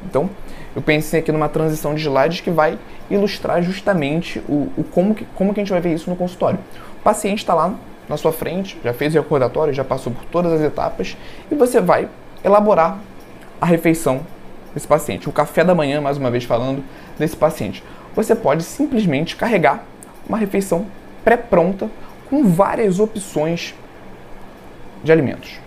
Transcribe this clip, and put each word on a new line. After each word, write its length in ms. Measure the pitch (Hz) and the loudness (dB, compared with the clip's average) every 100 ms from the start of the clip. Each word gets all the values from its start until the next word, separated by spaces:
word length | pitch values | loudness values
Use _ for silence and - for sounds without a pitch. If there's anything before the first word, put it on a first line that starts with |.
Então, 240 | - 127 175 - - - - - | -2 -2 -2 -4 -12 -12 -10 -6
eu 60 | |
pensei 380 | 131 151 151 160 | 0 0 2 0
aqui 120 | 156 | 2
numa 160 | 156 151 | 0 0
transição 460 | 160 160 156 147 | 0 0 0 -2
de 80 | 151 | -2
slides 380 | 156 135 165 175 | 0 4 2 2
que 100 | - | -2
vai 280 | 165 156 202 - - - | 2 2 0 -10 -14 -2
ilustrar 520 | 196 202 - - 160 | 0 0 -2 -2 0
justamente 760 | 175 190 - 190 139 156 175 - - | 0 -2 0 0 2 -2 -4 -8 -2
o, 200 | 147 139 - | -2 -2 -4
o 80 | |
como 300 | 156 - 190 | -2 0 2
que, 100 | 214 - | 0 -4
como 200 | - 190 | -2 0
que 60 | 208 | 0
a 40 | |
gente 80 | 202 | 0
vai 80 | 185 | 0
ver 140 | 170 | 0
isso 160 | 165 175 | -2 -2
no 60 | 180 | -4
consultório. 420 | 180 - 165 - - - - - | -4 0 0 0 -6 -16 -14 -2
O 20 | |
paciente 440 | - 226 208 208 - | 0 2 0 -2 0
tá 80 | |
lá 200 | 175 165 233 - - - | 2 2 -2 -12 -20 -8
na 100 | 151 | -2
sua 140 | 165 | 0
frente, 440 | - 135 170 196 - | 0 -4 -4 -6 -6
já 80 | 117 | -4
fez 220 | 120 147 | -2 2
o 40 | 156 | 2
recordatório, 540 | 143 147 123 - 156 | 2 2 2 2 0
já 120 | 135 | 0
passou 280 | 135 127 - | -2 -4 -4
por 120 | 123 - | -6 -2
todas 260 | 170 175 | 0 2
as 80 | 160 | 2
etapas, 560 | 151 - - - 190 - - - - | 2 0 -4 -2 -6 -8 -14 -16 -6
e 40 | |
você 260 | 294 254 254 | 2 4 4
vai 260 | 180 143 180 - - - | 4 2 2 -8 -20 -6
elaborar 540 | - 202 214 180 165 196 - - - - - - | 4 4 6 4 4 0 -12 -18 -18 -20 -18 -4
a 60 | |
refeição 560 | 165 165 165 160 - 131 156 - - - - | 2 4 4 2 0 -2 -4 -16 -16 -18 -12
desse 120 | - - | -12 0
paciente, 420 | 147 - 92 - | 0 2 -6 -4
o 40 | |
café 320 | 147 151 - | -2 0 2
da 100 | 170 | 4
manhã, 260 | 175 147 143 | 4 2 0
mais 180 | 139 143 | -2 -2
uma 120 | 131 | 0
vez 140 | 120 | -2
falando, 400 | 123 120 127 135 131 - - - | 0 -2 0 -4 -8 -16 -20 -4
desse 180 | 226 - | -4 2
paciente. 460 | 151 170 107 95 - - - | 0 0 -6 -8 -14 -18 -8
Você 200 | - 220 | -4 2
pode 280 | 220 175 151 | 2 2 0
simplesmente 720 | 165 - 294 262 202 135 165 - | -2 -4 0 2 2 0 -2 -4
carregar 480 | 208 220 147 170 - - - - - | 0 4 4 2 -6 -20 -20 -20 -6
uma 80 | 196 | -2
refeição 480 | 208 202 196 170 214 - - - | 0 -2 0 -2 -2 -10 -20 -2
pré-pronta 640 | - 233 - 180 165 196 220 - - - - | 2 2 4 4 4 0 -6 -8 -16 -16 -2
com 160 | 277 | 2
várias 560 | 254 170 202 - 220 180 | 4 6 4 4 2 2
opções 720 | 214 214 - - 156 170 - - - - - - - - - - - - - - | 0 0 -6 -2 0 -2 -6 -14 -20 -20 -18 -18 -16 -16 -16 -18 -20 -18 -18 -10
de 80 | 143 | 4
alimentos. 520 | 160 127 - - - | 4 4 -2 -12 -18